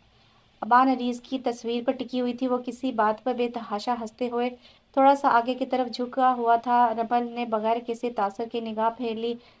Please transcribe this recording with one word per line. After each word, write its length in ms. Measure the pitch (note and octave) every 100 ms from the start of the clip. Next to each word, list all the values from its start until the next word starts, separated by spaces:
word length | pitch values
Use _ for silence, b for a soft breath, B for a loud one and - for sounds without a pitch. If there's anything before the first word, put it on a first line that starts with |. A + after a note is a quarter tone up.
| _ b b b b _
अबान 340 | G#3+ B3 C4+ B3
अरीज 220 | B3 A#3+
की 200 | - C4
तस्वीर 460 | B3 A#3 A3+ A#3+
पर 80 | B3
टिकी 260 | C4 A#3 B3
हुई 160 | B3
थी। 120 | B3 B3+
वो 120 | B3
किसी 340 | B3 A#3 C4
बात 280 | A3 G#3+ G#3+
पर 140 | C4
बेतहाशा 600 | A#3 A#3+ A#3 A3 G#3 B3
हंसते 340 | A#3+ A3+ - B3
हुए 220 | A#3+ B3 B3 b b _ C4+
थोड़ा 180 | C4+
सा 140 | C#4 C4
आगे 260 | A#3 A#3
की 100 | B3
तरफ 240 | B3+ B3+ A#3+
झुका 400 | A#3 A#3+ C4 B3+
हुआ 280 | B3 A#3 A#3
था। 360 | B3 A#3+ A#3+
रमल 320 | A3+ A3 A#3+
ने 200 | A#3+ A#3+
बगैर 340 | A#3 G#3+ A3 A#3
किसी 320 | A#3 A3+ A#3+
तासुर 360 | A#3 G3+ A3 A3+
की 140 | A#3
निगाह 300 | A3+ G#3+ A3+
फेर 260 | A#3 A#3 A3
ली। 220 | A#3 A#3+ b b